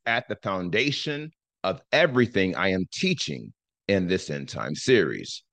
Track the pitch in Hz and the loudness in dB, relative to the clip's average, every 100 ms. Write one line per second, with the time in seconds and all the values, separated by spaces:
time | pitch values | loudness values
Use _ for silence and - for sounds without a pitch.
0 | 117 117 - 107 107 95 90 104 143 139 | -2 -2 -2 -6 -4 -4 0 0 0 -2
1 | 151 147 151 - _ _ 185 180 - 147 | -6 -6 -8 -16 _ _ -4 -4 0 2
2 | 175 123 117 101 92 80 95 92 92 - | 4 4 2 2 0 2 0 0 -2 -2
3 | - 170 - 67 53 - _ _ - 98 | -2 -2 -4 -8 -10 -20 _ _ 0 0
4 | 90 92 - 71 69 65 58 80 - 120 | 2 0 -2 -8 -8 -8 -6 -4 4 4
5 | 76 50 - - _ | 4 -2 -10 -14 _